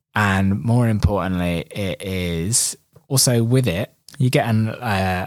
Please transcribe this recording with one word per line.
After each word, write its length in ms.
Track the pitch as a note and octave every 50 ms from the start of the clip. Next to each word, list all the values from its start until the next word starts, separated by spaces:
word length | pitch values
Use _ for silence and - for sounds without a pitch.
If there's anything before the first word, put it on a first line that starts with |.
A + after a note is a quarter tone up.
| _ _ -
And 460 | G#2+ G#2 G2+ F#2+ F#2+ G2 F#2+ G2 -
more 280 | - A2+ A#2 B2 A#2+ A2+
importantly, 760 | G#2+ G2+ - A2 G#2 F#2 F2 F#2+ F#2 F2+ F2 F2 E2+ E2 - -
it 320 | - G#2 G2+ F#2 - -
is 760 | - F#2+ F#2+ F#2 F2+ F2 E2+ E2 E2 G2+ A#2+ - - - - - _ _ - - _
also 380 | - C#3 B2+ - C3 A#2+ A#2 A#2
with 240 | A2+ B2+ C3 B2 G#2
it, 260 | E2 F#2 B2 - _ _ _ - - -
you 100 | C3 B2
get 200 | C#3 C#3+ G#2+ A#2
an, 200 | A2 A2 A2 A2
uh, 580 | - - B2 A2+ G2+ F#2+ F#2+ F#2 F#2 F2+ -